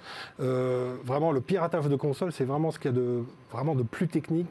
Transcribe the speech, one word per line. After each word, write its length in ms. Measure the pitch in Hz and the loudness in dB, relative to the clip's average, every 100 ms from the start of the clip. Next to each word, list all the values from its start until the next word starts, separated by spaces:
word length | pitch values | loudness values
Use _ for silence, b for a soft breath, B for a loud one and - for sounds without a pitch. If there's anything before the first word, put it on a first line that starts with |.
| B B B - | B B B -6
euh, 540 | 131 127 127 123 123 127 | -2 0 2 0 -2 -6
vraiment 260 | 127 143 160 | -2 2 2
le 120 | 139 | 2
piratage 420 | - 185 165 170 | 2 0 2 2
de 120 | 143 139 | 2 2
console, 360 | 151 135 185 | 2 0 -2
c'est 120 | - | 0
vraiment 260 | 127 143 160 | 0 2 0
ce 80 | 156 | 0
qu'il 120 | 147 | 0
y 40 | |
a 20 | 123 | 2
de, 280 | 123 123 123 - - | 2 0 -4 -10 -12
vraiment 220 | 113 143 | -4 0
de 80 | 143 | 0
plus 260 | 113 - 175 | 0 0 0
technique, 380 | 165 - 160 175 | 0 0 -2 0